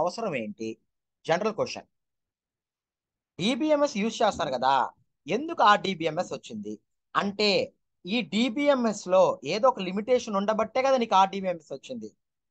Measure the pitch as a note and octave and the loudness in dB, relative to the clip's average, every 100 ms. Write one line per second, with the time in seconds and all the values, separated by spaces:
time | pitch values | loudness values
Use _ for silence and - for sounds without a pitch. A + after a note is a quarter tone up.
0 | F3 G#3+ A3 C3 G#2+ G2+ A2+ A2 _ _ | -2 -2 -4 -4 -6 -8 -10 -10 _ _
1 | _ _ - E3+ G#3 D3+ B2 G#2 - _ | _ _ -2 0 0 -2 -4 -6 -16 _
2 | _ _ _ _ _ _ _ _ _ _ | _ _ _ _ _ _ _ _ _ _
3 | _ _ _ - G3+ C#4 D#4 D4 C#4+ G#3+ | _ _ _ -4 -2 0 2 2 2 0
4 | A3 A3+ G#3+ - D3+ B2+ C3 C3+ A2+ - | -4 0 0 0 -4 0 2 2 2 -4
5 | _ _ C#3 G#3+ D#4+ E4+ A3 G3+ F#3+ E3 | _ _ -6 -4 -4 2 4 4 2 -4
6 | D#3+ D#3 F3+ C3+ - A2 G#2 G#2+ _ _ | -4 -4 -6 -10 -10 -12 -12 -14 _ _
7 | _ D3+ G3 G3+ G#3 F3 - _ _ _ | _ -2 -2 0 2 2 -2 _ _ _
8 | F3+ A#3+ F#3 G#3 B3+ C4 C#4+ C4 A#3 G#3 | -4 -4 -2 0 0 0 2 2 0 -4
9 | F#3 F#3 D#3+ - C3+ G#3 B3+ - F3+ G3 | 2 4 4 2 -4 2 2 2 -2 -4
10 | G#3+ B3+ A#3+ G3 G3+ G#3+ A3 C4 C4 C4 | 0 0 0 -2 0 0 -2 0 2 2
11 | A3+ F#3+ F#3+ G3 F#3+ E3+ - C#3 - A#2+ | 4 4 4 0 -6 -6 -10 -14 -12 -12
12 | G#2+ - _ _ _ | -14 -18 _ _ _